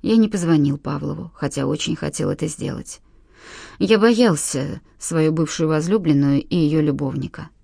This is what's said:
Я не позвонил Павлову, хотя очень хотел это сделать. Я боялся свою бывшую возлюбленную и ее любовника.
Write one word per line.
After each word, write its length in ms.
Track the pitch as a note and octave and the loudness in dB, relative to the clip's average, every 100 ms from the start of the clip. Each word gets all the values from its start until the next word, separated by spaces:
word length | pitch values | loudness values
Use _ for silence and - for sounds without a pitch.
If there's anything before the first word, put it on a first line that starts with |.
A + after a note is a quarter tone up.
Я 160 | - A3+ | 4 4
не 120 | G#3+ | 4
позвонил 500 | G#3 E3+ D#3+ C#3+ C#3+ | 2 2 4 4 0
Павлову, 520 | - C#3+ D3 D3+ F3 - | -4 -6 -6 -8 -12 -8
хотя 320 | C#3+ C#3 C#3 | -6 -4 -4
очень 280 | D3 - E3 | -2 -4 -4
хотел 360 | D3 - F#2+ | -6 -4 -4
это 160 | F#2 D#3 | -4 -6
сделать. 540 | - - - - - _ _ _ _ - - - - | -6 -8 -8 -12 -18 _ _ _ _ -20 -20 -20 -4
Я 220 | F#3+ G#3+ | 2 4
боялся 800 | A3 A3+ A#3+ D#3 - C#3 C3+ - _ _ | 4 6 4 2 -2 -4 -6 -8 _ _
свою 340 | - E3 D#3 | -6 0 0
бывшую 380 | D#3+ D#3 - D#3+ | 2 -2 -2 -2
возлюбленную 720 | D#3 E3 G#3+ E3 C#3+ C#3 C#3 | 0 0 0 2 2 4 2
и 140 | - F3+ | 0 0
ее 260 | D3+ D#3 | 2 2
любовника. 680 | D3+ C3+ C#3 C3+ C3 - D#3 _ | 0 0 -4 -6 -8 -10 -18 _